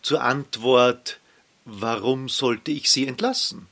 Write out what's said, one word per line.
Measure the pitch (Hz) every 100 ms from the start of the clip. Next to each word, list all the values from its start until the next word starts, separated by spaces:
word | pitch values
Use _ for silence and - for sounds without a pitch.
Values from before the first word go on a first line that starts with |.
zur | - 147
Antwort: | 120 139 139 113 120 127 123 120 - - _ _ _ _
„Warum | - 101 113 113 110 131 131
sollte | - 131 117 -
ich | 147 -
Sie | - 135
entlassen? | 123 240 254 - 92 90